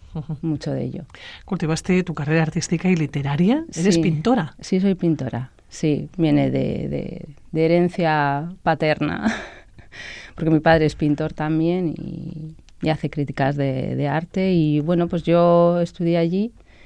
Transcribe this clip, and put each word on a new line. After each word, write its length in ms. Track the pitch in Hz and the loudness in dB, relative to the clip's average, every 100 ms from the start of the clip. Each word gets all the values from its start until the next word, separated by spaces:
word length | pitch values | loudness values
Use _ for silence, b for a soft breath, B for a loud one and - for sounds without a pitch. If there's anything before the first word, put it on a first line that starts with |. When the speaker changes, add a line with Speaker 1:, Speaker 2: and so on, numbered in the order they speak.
| - | -14
Speaker 1:
Ujú. 240 | 160 156 151 | -12 -8 -6
Speaker 2:
mucho 300 | 165 143 151 | -4 -4 -4
de 120 | 135 | -4
ello. 200 | 127 - 139 B B B - | -6 -8 -14 B B B -8
Speaker 1:
Cultivaste 560 | 180 156 160 - 180 | -4 -2 -2 0 0
tu 100 | 180 | 0
carrera 300 | 156 147 160 | -4 0 2
artística 460 | 160 165 - 170 185 | 2 -2 -2 0 2
y 60 | 175 | 2
literaria. 680 | 143 143 139 143 180 285 330 160 | 0 -2 -2 2 4 2 -2 0
¿Eres 200 | 185 170 | 2 4
Speaker 2:
Sí. 60 | |
Speaker 1:
pintora? 540 | 160 156 185 254 147 - | 2 2 2 2 0 -8
Speaker 2:
Sí, 180 | - 185 | -4 0
soy 140 | 196 185 | 0 2
pintora. 560 | 170 147 131 117 127 - _ | 0 0 -2 -6 -10 -16 _
Sí, 400 | - 156 147 147 - | -4 0 0 -4 0
viene 320 | 160 147 135 | 2 4 2
de, 400 | 135 131 131 143 | 0 -2 -4 -4
de, 360 | 143 - - - 143 - | -6 -6 -10 -14 -18 -6
de 140 | 160 160 | 0 4
herencia 840 | 170 175 180 165 156 143 143 170 180 | 4 2 2 0 2 2 0 -4 -4
paterna, 680 | 175 156 156 151 151 170 220 B B B - - - | -2 0 0 0 -2 -2 -2 B B B -20 -20 -20
<laughs> 500 | - - - - - | -18 -16 -16 -18 -4
porque 140 | 160 | 2
mi 100 | 160 | 4
padre 280 | 160 165 156 | 4 4 4
es 80 | - | 0
pintor 360 | 151 143 156 | 0 0 -2
también 560 | - 151 160 165 180 170 | -4 -2 0 0 0 -2
y, 680 | - - - - 156 160 156 - - | -6 -10 -10 -10 -12 -14 -16 -20 -6
y 80 | 156 | -4
hace 200 | 151 147 | -2 -4
críticas 440 | - 135 - 135 143 | -4 -6 -2 -2 0
de, 400 | 139 131 - 127 | -2 -2 -4 -4
de 120 | 143 | -2
arte. 440 | 147 170 190 190 | -2 -4 -2 2
Y 260 | 175 151 147 | 2 2 2
bueno, 280 | 151 175 170 | 0 0 0
pues 140 | 175 | -2
yo 560 | 156 170 175 170 170 175 | 2 4 6 6 4 2
estudié 380 | 170 - 170 170 | -2 -2 0 2
allí, 340 | 170 185 226 - b b | 2 0 -2 -6 b b